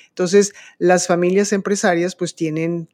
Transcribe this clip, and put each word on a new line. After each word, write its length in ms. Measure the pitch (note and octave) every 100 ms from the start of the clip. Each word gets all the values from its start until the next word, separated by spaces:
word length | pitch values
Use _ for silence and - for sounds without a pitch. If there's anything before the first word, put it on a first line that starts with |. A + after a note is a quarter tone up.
| _
Entonces, 460 | - F3+ G3+ G3 - - -
las 280 | F3 F3+ -
familias 460 | F3 F3 F#3+ G3+
empresarias, 640 | G3+ F#3+ G3+ G#3 E3+ F3
pues, 200 | - F3
tienen, 540 | - D#3+ D#3 E3 E3+ E3